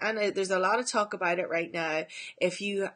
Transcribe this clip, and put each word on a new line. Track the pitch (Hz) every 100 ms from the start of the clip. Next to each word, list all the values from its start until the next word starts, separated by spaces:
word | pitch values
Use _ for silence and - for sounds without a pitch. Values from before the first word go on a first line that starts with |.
And, | 208 220
uh, | 208
there's | 196 190
a | 185
lot | 185 226
of | 247
talk | 233 208
about | 190 180 175
it | 175
right | 165 170
now. | 165 160 156 160 - - -
If | 180 175
you, | 202 196 196